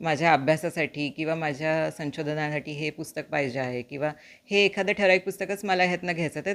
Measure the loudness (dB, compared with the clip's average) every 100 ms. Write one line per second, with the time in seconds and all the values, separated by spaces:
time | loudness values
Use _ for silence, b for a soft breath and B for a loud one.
0 | -2 2 4 4 4 2 0 -2 -4 -2
1 | -6 -4 -2 -2 -2 -2 0 0 0 -4
2 | -6 -4 -4 -2 -2 -4 -6 -6 -6 -6
3 | -10 -8 -4 -2 -2 -2 -4 -4 -8 -4
4 | -4 -6 B B B 4 4 4 -2 2
5 | 4 4 2 -6 -6 -4 0 2 2 0
6 | -2 -2 -2 -4 -4